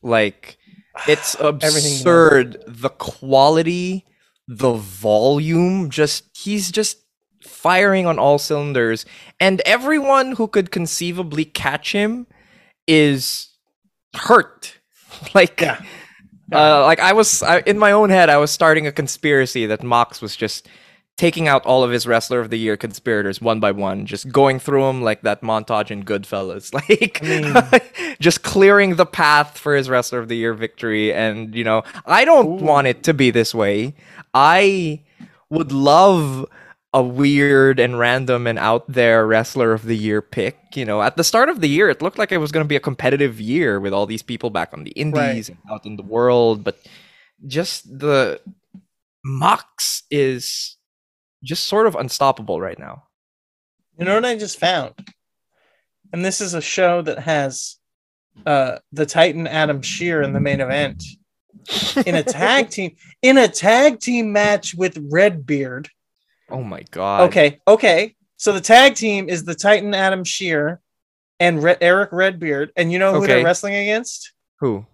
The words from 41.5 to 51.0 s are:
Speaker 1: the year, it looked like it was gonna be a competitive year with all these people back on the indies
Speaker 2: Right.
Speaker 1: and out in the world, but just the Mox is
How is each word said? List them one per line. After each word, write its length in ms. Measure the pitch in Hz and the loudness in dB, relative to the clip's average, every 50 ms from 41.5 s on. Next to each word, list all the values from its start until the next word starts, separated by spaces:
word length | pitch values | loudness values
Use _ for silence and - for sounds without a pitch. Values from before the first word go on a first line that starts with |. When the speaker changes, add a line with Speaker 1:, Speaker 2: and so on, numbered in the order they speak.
| 359 247 | -2 -2
Speaker 1:
the 80 | 165 151 | -2 -2
year, 220 | 139 156 208 196 | 0 2 2 0
it 100 | 135 - | 0 -2
looked 180 | 151 180 - - | -4 -8 -6 -6
like 120 | 220 196 | -6 -4
it 80 | 190 175 | -4 -6
was 140 | 156 147 147 | -6 -4 -4
gonna 120 | 160 156 | -4 -4
be 120 | 147 147 | -2 -4
a 40 | 135 | -4
competitive 600 | - - 131 - - 123 135 139 143 135 117 110 | -4 -4 -8 -2 -2 -2 0 0 0 -2 -4 -6
year 400 | 107 110 123 165 175 127 104 101 | -8 -4 -2 -2 0 0 -2 -2
with 120 | 98 101 98 | -4 -4 -2
all 140 | 101 104 | -4 -4
these 160 | 98 110 107 - | -4 -6 -12 -10
people 280 | - 120 110 - 120 | -12 -12 -8 -8 -6
back 220 | 104 87 82 - - | -6 -6 -6 -6 -10
on 120 | - 76 | -16 -16
the 60 | - - | -16 -10
indies 260 | - 147 151 147 151 | -8 -8 -4 -2 -2
Speaker 2:
Right. 300 | 143 139 131 113 107 - | -2 -2 -4 -6 -8 -12
Speaker 1:
and 100 | 87 85 _ 101 | -18 _ _ -16
out 140 | 107 107 _ | -16 -14 _
in 120 | 107 107 | -16 -16
the 60 | 101 98 | -16 -14
world, 600 | 98 107 117 120 123 123 120 117 113 110 107 104 | -6 -2 0 2 2 4 4 4 2 0 -2 -4
but 160 | 101 - _ _ _ _ - _ _ _ _ _ _ _ _ - | -8 -10 _ _ _ _ -20 _ _ _ _ _ _ _ _ -18
just 380 | 143 127 147 175 180 - - - - 131 135 | -8 -6 -6 -6 -6 -8 -12 -14 -18 -16 -8
the 420 | 135 147 143 135 131 101 76 - _ - - _ _ _ _ - _ _ _ _ _ _ _ _ _ | -2 0 2 2 2 0 -2 -8 _ -20 -20 _ _ _ _ -20 _ _ _ _ _ _ _ _ _
Mox 800 | 131 135 131 147 180 214 220 - _ _ - - - - - _ _ | -10 -8 -4 -2 -2 -2 -2 -4 _ _ -10 -8 -8 -8 -8 _ _
is 640 | 147 147 139 131 131 123 123 - - - - - - _ _ _ _ _ | -2 -2 0 0 -2 -6 -8 -10 -10 -10 -12 -14 -16 _ _ _ _ _